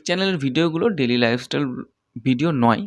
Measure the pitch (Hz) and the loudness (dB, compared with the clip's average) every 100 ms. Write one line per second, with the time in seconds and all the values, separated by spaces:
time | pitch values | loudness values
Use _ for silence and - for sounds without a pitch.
0 | - 180 190 185 135 127 165 160 226 180 | -2 -2 0 0 -2 0 0 2 0 0
1 | 123 123 117 123 - 143 143 131 - _ | 0 2 2 0 -2 -4 -4 -6 -14 _
2 | _ - 120 127 156 147 120 113 | _ -6 -2 0 0 2 2 2